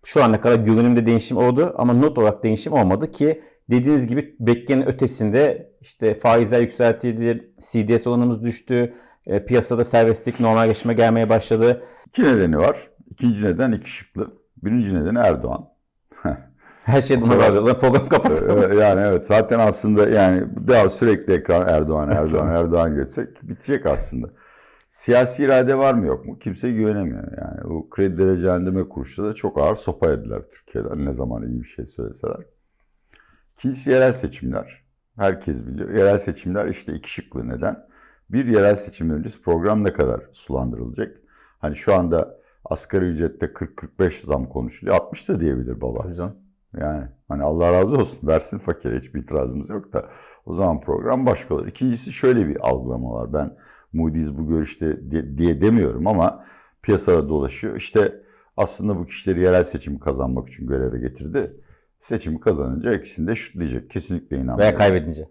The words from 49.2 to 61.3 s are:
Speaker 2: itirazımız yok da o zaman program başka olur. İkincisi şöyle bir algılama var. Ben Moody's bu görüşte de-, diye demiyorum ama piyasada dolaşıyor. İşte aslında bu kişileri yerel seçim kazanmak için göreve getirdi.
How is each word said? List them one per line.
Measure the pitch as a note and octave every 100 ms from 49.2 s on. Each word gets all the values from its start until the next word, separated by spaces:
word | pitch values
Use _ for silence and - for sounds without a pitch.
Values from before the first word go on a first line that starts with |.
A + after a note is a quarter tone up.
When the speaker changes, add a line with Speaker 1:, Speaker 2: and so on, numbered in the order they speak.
Speaker 2:
itirazımız | B1+ D2 B1+ B1 -
yok | G#2 -
da | - - - - _ -
o |
zaman | E2+ F#2+ D#2+
program | - - A2+ B2+ B2+
başka | G2 -
olur. | D2+ -
İkincisi | - C3 A#2+ -
şöyle | - C3 B2 E2+
bir | D2 B1
algılama | C2 B1 B1 B1
var. | A#1 A#1
Ben | D2 C#2+ - _ _ _
Moody's | D#2+ D#2+ D#2 D#2
bu | C#2 D#2
görüşte | D#2+ D2+ - D#2+ D2 C2
de-, | D#2 C#2 C#2
diye | E2+ D2+
demiyorum | G2 A#2 D2+ A#1+ F2+
ama | G#2 E2+ - - - _ _
piyasada | - G2 - F2 D2
dolaşıyor. | D2+ C#2 - A2 G#2
İşte | - A2 G2+ - _ _ _ -
aslında | G#2 - G#2+ F#2+
bu | E2+
kişileri | - - F2+
yerel | F2+ F2+
seçim | F2 D2 C#2+ C#2+
kazanmak | C#2+ C2+ C2 B1+ B1+
için | - B1+
göreve | C2+ C2 B1
getirdi. | B1 - C#2+